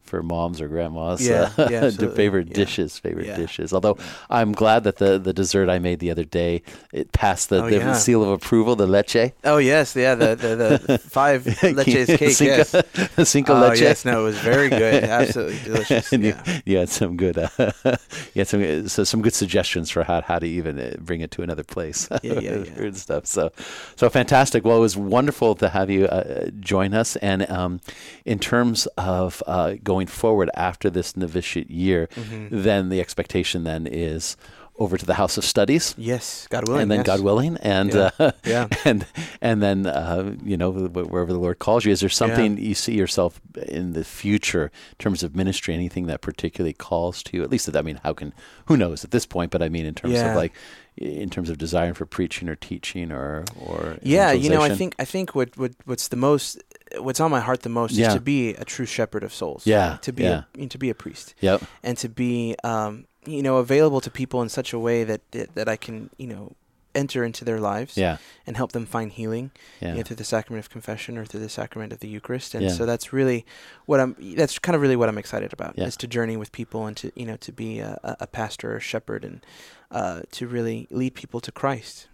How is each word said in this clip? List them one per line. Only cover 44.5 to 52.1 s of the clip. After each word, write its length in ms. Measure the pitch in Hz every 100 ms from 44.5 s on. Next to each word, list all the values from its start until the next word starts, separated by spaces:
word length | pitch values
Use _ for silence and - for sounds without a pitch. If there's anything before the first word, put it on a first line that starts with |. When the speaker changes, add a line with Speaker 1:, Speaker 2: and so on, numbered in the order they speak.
| 90 73
Speaker 1:
in 320 | - - _
terms 240 | 107 92
of 100 | 87 78
ministry, 380 | 95 92 -
anything 340 | 82 87 90 87
that 120 | 76
particularly 520 | - - 85 - 85
calls 500 | - - 85 87 -
to 140 | - 87
you? 60 |
At 60 | 82
least, 240 | 127 -
I 80 | 73
mean, 200 | 78 71
how 80 | 76
can, 200 | 80 73 - - - -
who 100 | 151
knows 280 | 90 76 -
at 60 |
this 140 | 120 -
point, 240 | 90 85
but 100 | 90
I 80 | 82
mean, 160 | 85 78
in 80 | -
terms 200 | - 120
of, 100 | 113
Speaker 2:
Yeah. 100 | 107
Speaker 1:
like, 160 | 82 - - - _ -
in 320 | - 73 95
terms 200 | - 85
of 80 | 78
desire 360 | 80 85 87
for 120 | 85
preaching 420 | -